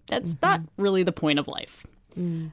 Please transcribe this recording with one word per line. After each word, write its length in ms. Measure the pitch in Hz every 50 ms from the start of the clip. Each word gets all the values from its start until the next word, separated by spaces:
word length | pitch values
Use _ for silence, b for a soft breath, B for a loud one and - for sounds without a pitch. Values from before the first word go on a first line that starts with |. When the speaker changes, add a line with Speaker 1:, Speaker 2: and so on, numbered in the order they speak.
| - -
Speaker 1:
That's 260 | - 247 180 170 165
Speaker 2:
Mm-hmm. 120 | - -
Speaker 1:
not 140 | 370 392 165 160 - -
really 280 | - 196 202 190 185 185
the 80 | 175 160
point 260 | - 165 151 147 147
of 80 | 143
life. 400 | - - - - - - - - - - _ _ _ - 175
Speaker 2:
Mm. 320 | 180 175 165 165 160 156